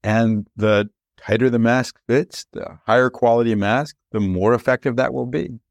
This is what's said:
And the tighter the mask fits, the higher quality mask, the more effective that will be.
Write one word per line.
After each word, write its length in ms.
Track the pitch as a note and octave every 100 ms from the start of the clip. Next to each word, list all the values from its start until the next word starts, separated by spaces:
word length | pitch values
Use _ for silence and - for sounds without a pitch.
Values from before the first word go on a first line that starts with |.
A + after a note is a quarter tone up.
And 440 | G#2 A2 A2+ G#2+ G2+ -
the 340 | G#2+ G#2 G#2 _ _ _
tighter 320 | - A2+ B2+
the 100 | A#2
mask 400 | A2+ B2+ A#2+ - -
fits, 400 | B2 - - -
the 280 | - - - -
higher 240 | A#2 B2+
quality 460 | - A#2+ A#2 A#2 G#2+
mask, 400 | G2+ A#2+ D3 - _
the 80 | A2
more 340 | G2 F#2 G2+
effective 420 | A#2+ - B2+ C3+ A#2+
that 180 | B2+
will 120 | C3 B2
be. 320 | D3+ - A#2 _